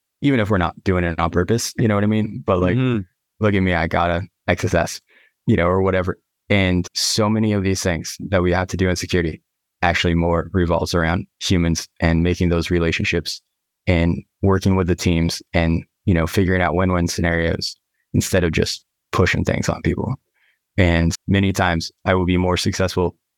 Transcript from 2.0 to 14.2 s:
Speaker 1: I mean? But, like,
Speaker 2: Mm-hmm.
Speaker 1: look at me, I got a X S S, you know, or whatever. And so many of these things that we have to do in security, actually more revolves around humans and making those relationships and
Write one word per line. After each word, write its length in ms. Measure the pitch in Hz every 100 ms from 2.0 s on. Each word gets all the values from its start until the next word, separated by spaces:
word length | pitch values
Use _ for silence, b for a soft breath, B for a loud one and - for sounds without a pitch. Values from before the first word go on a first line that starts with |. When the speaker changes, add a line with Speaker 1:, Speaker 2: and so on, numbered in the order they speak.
Speaker 1:
I 40 | 104
mean? 340 | 107 104 101
But, 160 | - 92
like, 160 | 90 120
Speaker 2:
Mm-hmm. 260 | 127 113 92 _ _ -
Speaker 1:
look 140 | 107
at 60 | 101
me, 140 | 92
I 120 | 85 82
got 220 | 87 87
a 120 | 87 95 _ -
X 180 | 87
S 100 | -
S, 260 | 82 - - b b b _ -
you 100 | 87
know, 100 | 87
or 160 | 95
whatever. 360 | 95 92 92 - _ _ -
And 360 | 104 92 90 87
so 340 | - - - 107
many 240 | 110 110
of 120 | 104
these 180 | 95 95
things 340 | 92 80 - - -
that 140 | 95
we 100 | 90
have 160 | 90 90
to 80 | 90
do 120 | 92
in 80 | 90
security, 460 | 90 90 82 - _ _ _ _ 87
actually 280 | 85 90
more 360 | 85 85 85 85
revolves 420 | 92 85 82 80
around 320 | 87 82 90 98 _
humans 480 | - 92 85 80 - -
and 220 | 85 82
making 260 | 87 87 87
those 200 | 85 80
relationships 680 | 87 82 - 87 85 - - _ _ _ _ -
and 360 | 85 85 67